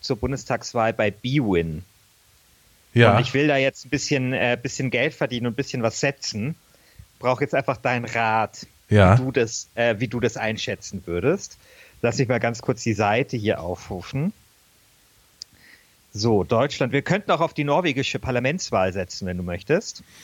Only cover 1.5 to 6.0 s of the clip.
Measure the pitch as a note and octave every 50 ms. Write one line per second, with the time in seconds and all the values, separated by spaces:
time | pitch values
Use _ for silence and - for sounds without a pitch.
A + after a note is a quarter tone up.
1.5 | F#2+ E2+ E2 E2 D#2 D#2 F#2+ - _ _ _ _ _ _ _ _ _ _ _ _
2.5 | _ _ _ _ _ _ _ _ - A#2+ A#2+ A2 G2+ A2+ A#2+ - - C3+ D3 D3+
3.5 | C#3+ C#3 C3+ C3+ - - - B2 D3 C#3 - - D3+ C3+ B2+ B2+ C3 A2 - B2
4.5 | A#2+ A#2 - C3+ - - C3+ C3 B2+ B2 B2 D#3+ D#3 - E3 B2 B2 A#2+ A2+ B2
5.5 | A2 - C3 - - - A#2+ A2+ - -